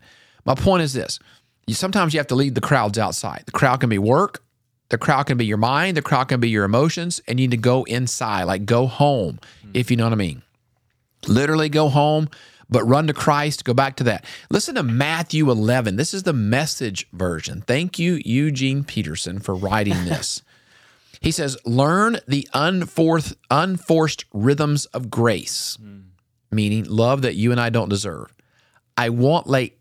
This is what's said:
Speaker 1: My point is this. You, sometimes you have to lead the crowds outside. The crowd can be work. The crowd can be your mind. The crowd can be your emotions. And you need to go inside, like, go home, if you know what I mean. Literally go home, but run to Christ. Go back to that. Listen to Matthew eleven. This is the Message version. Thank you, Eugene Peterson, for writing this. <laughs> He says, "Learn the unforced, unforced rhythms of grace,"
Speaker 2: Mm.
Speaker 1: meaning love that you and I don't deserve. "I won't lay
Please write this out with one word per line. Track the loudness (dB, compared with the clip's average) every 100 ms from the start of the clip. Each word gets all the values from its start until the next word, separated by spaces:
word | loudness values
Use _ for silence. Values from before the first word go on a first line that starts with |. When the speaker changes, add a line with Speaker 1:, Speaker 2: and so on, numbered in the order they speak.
| _ _ _ _
Speaker 1:
My | -2
point | 0 2 2
is | 2
this. | -2 -6 -10 -14 _ _ _ -6
You, |
sometimes | -4 -2 0 2
you | 0
have | 0
to |
lead | 0 0
the | 0
crowds | 0 2 2 0
outside. | -2 -4 -8 -10
The | -8
crowd | 2 2 4
can | 2
be | 2
work. | 2 2 2 -4 _ _ _ _ -6
The | -2
crowd | 0 0 2
can | 0
be |
your | 0 2
mind. | 2 2 0 0
The |
crowd | 0 0 2
can | 0
be | 2
your | 2
emotions. | 2 2 2 0 -6 -8 -4
And | 0
you | 0
need |
to | 2
go | 2 2
inside, | 0 -2 -4 -4 -4 -2
like, | -2 -2
go | 0 0 2
home, | 2 2 2 -2 -6 -14 -20 -8
if | -4 0
you | 0
know |
what | 0
I | 0
mean. | -2 -6 -14 _ _ _ _ _ _ _ 0
Literally | 2 2 0 0
go | 2 2
home, | 4 2 2 -2 -6 -20 _ -2
but | 0
run | 4 2 2
to |
Christ. | 0 2 2 0 -2 0
Go |
back | 2 2 0
to |
that. | 0 -2 -6 -18 -2
Listen | -2 -2 -2
to |
Matthew | 0 0 0 -2 -2 2 2
eleven. | 2 2 2 0 -2
This | -2
is | -4
the | -2
Message | 0 0 0 0 -4 -8 -8 -12
version. | -4 -4 -4 -6 -8 -2
Thank | -2 -2 -2
you, | -2 -2
Eugene | 0 0 0 0 -2 -2
Peterson, | -4 -6 -6 -6 -8 -8
for | -6
writing | -4 -2 0 0 -2 -2
this. | -4 -6 -10 -14
<laughs> | _ _ _ _ _ _ -6
He | -4
says, | -2 -4 -6 -2
"Learn | 2 4 4 2 0 -2
the | -4 -2
unforced, | -2 0 0 -2 0 2 2 -2 -8 -2
unforced | 0 0 -2 0 2 2 -2 -10
rhythms | -2 2 2 2 0 -4
of | -8 -6
grace," | 0 2 0 -4 -8 -8 -10
Speaker 2:
Mm. | -16 -20 -20 _ _ _ _
Speaker 1:
meaning | 0 0 0
love | -2 2 2 2
that | 0
you | 0 0
and | 0
I | 0
don't | 0 0
deserve. | -2 -4 -10 -14 _ _ _ _ _ _ -4
"I | -2
won't | 2 2 2 2
lay | 0 0 -6